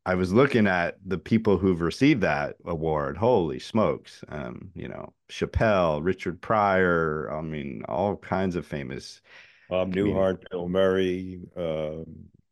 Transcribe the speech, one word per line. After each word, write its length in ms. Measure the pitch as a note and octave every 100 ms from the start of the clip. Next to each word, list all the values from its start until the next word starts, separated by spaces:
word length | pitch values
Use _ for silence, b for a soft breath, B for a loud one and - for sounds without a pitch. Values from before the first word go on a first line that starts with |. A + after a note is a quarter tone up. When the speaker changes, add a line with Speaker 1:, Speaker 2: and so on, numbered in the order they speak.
| -
Speaker 1:
I 100 | F#2
was 180 | F#2
looking 340 | G2+ C#3+ B2 G#2
at 300 | F2+ E2+ - F#2+
the 120 | F#2
people 400 | - A2+ A2 F#2
who've 240 | F#2+ E2+
received 400 | E2 - C#3 C#3+
that 340 | F2+ C#2+ C#2+ - -
award. 520 | E2+ D#2+ D2+ C#2 D#2+
Holy 420 | A2+ A#2+ D#2+ B1+
smokes. 640 | - A2 F#2 C2 - - -
Um, 420 | D2 B1+ B1 F#2+
you 140 | E2+ B1
know, 260 | - - - -
Chappelle, 760 | - - - A2+ G2 E2+ D2+
Richard 380 | E2+ F#2 F#2 E2+
Pryor, 880 | - A2 G2+ F#2 F#2 E2+ D#2+ D#2 A#1
I 100 | D2+
mean, 420 | D#2+ D#2 C#2 A1 -
all 280 | C2+ G2+ -
kinds 400 | - G2 F#2+ E2+
of 100 | -
famous 560 | D2+ B1+ C2+ - - B B B B -
Speaker 2:
Bob 220 | F2+ F#2
Speaker 1:
comedians. 260 | F#2 G2+ F#2+
Speaker 2:
Newhart, 320 | F#2+ F#2 -
Bill 200 | F2+ F2
Murray, 720 | F#2 F#2+ F#2 F#2 F2+ F#2 F2+ - -
uh, 480 | E2 D#2 D#2 D#2+ D#2+ F2 F2 _ _